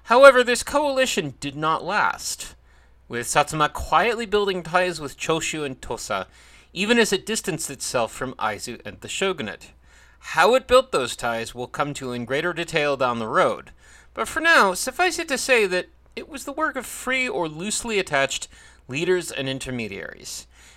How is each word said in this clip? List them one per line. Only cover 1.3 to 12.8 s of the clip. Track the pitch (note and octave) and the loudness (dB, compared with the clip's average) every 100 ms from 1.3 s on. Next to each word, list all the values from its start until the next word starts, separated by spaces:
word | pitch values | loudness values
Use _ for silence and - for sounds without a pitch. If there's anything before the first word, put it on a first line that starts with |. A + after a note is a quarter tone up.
| - | -8
did | C#3+ C#3 | -10 -2
not | D#3 D#3+ | 0 0
last, | D#3 G3+ A2 - - - - - _ _ _ _ _ | -2 0 0 -2 -8 -10 -12 -18 _ _ _ _ _
with | A#2 A#2+ | -8 0
Satsuma | D3+ D3 D#3 D3 | 0 0 0 0
quietly | - - D#3+ G#3+ A3+ | -2 0 2 2 -2
building | A3 G#3 G3+ F3+ | -2 0 0 -4
ties | D#3+ F3+ F3+ D#3+ | -2 0 0 -4
with | C#3+ - | -10 -8
Choshu | - D#3+ D#3+ D#3 C#3+ | -2 -2 -2 -6 -6
and | C3 | -8
Tosa, | - A#2 - G2+ F#2 - - - - | -10 -10 -4 -4 -6 -14 -20 -20 -14
even | E3 G#3 A#3+ | -6 2 2
as | G#3+ | 4
it | F#3+ G3 | 0 -2
distanced | A3 - F#3 - | -6 -4 -6 -8
itself | C3 - C3 A2 | -8 -4 -2 -2
from | - C3 | -4 -10
Aizu | - G#2+ G2+ - A2+ G#2 | -4 -6 -4 -10 -12 -14
and | F#2+ | -16
the | A2+ | -12
shogunate. | - G3 E3+ G#2+ - - _ _ - - _ | -4 -4 -2 -8 -10 -16 _ _ -20 -20 _
How | - D#3 F#3 | -4 4 4
it | B3+ - | 4 6
built | B3+ - | 4 4
those | D#3+ A#2+ - | -2 -2 -4
ties | A#2+ A2+ A2+ A#2+ | -4 -4 -6 -8
we'll | A#2+ | -10
come | - D3 | -4 -4
to | C#3 B2+ | -4 -8
in | B2 | -8
greater | A#2 C#3 F3 | -4 -2 -2
detail | F3 E3 D#3+ | -4 -4 0